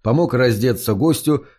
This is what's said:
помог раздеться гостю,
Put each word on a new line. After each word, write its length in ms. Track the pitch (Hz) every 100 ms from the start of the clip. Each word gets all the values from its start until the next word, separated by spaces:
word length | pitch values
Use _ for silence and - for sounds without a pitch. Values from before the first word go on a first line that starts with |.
помог 320 | 104 143 170
раздеться 600 | 123 127 104 127 107 -
гостю, 520 | 101 156 139 - 147 -